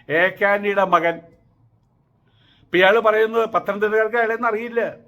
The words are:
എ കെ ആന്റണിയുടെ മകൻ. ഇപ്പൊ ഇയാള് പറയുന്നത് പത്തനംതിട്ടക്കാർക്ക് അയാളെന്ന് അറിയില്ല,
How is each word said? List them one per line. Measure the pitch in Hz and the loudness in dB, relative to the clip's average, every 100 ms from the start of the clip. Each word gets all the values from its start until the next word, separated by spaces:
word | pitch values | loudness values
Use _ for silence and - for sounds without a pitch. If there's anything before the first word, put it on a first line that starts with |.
| - | -4
എ | 156 185 | 0 0
കെ | 185 202 | 0 0
ആന്റണിയുടെ | 202 202 196 185 | 0 0 0 2
മകൻ. | 175 170 170 | 2 0 -4
ഇപ്പൊ | - _ _ _ _ _ _ _ _ _ _ _ _ _ _ 175 | -10 _ _ _ _ _ _ _ _ _ _ _ _ _ _ 2
ഇയാള് | 185 226 | 4 4
പറയുന്നത് | 220 214 220 226 226 | 2 2 0 0 -2
പത്തനംതിട്ടക്കാർക്ക് | 202 - 202 208 220 214 233 | -4 -4 -4 -2 0 0 0
അയാളെന്ന് | 220 226 240 | -2 -2 -2
അറിയില്ല, | 214 240 233 185 - | -4 -6 -6 -6 -8